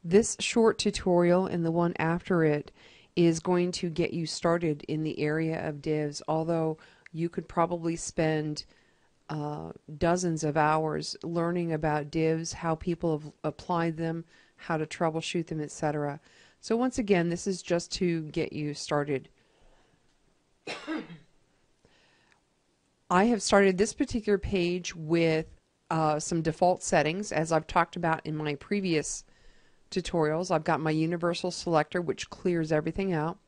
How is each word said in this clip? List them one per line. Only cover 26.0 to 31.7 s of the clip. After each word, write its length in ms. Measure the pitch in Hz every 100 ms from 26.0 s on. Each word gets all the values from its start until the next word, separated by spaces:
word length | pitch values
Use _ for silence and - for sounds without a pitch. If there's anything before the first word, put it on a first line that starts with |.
| 156 151
some 220 | - 170
default 400 | 160 156 180 180
settings, 500 | - 175 147 180 208
as 200 | - 160
I've 160 | 165 156
talked 280 | 180 170 -
about 300 | 170 160 -
in 100 | 151
my 200 | 151 143
previous 680 | - 208 190 156 - - - _ - - _ _ _
tutorials. 580 | 190 170 170 151 156 180
I've 140 | 165
got 160 | 156 156
my 100 | 156
universal 640 | 156 160 175 170 170 180
selector, 500 | - -